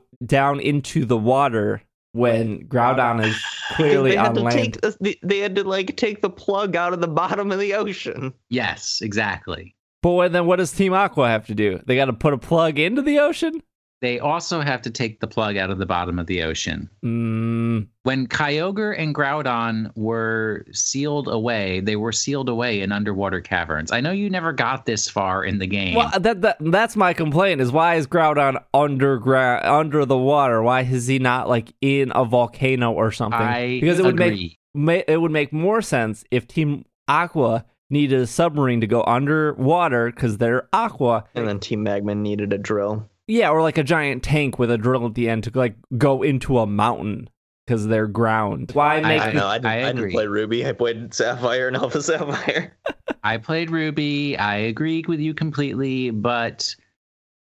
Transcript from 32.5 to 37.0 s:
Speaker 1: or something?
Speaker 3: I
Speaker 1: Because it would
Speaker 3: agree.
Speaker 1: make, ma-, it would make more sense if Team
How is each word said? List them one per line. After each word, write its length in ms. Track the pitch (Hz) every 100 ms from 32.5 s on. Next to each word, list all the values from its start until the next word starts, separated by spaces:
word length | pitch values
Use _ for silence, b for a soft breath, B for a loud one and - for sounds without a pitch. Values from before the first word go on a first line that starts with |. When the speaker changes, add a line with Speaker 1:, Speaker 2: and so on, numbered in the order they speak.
| - 131 127 117
Speaker 1:
or 180 | 92 110
something? 260 | - 110 117
Speaker 3:
I 400 | 120 120 123 127
Speaker 1:
Because 200 | 156 175
it 40 | 185
would 140 | -
Speaker 3:
agree. 380 | - 101 85 _ _
Speaker 1:
make, 320 | 147 156 180 -
ma-, 60 |
it 80 | 160
would 100 | 165
make 220 | 156 143
more 280 | 151 180 220
sense 440 | 208 131 110 107 -
if 160 | 123 -
Team 380 | 165 151 143 - _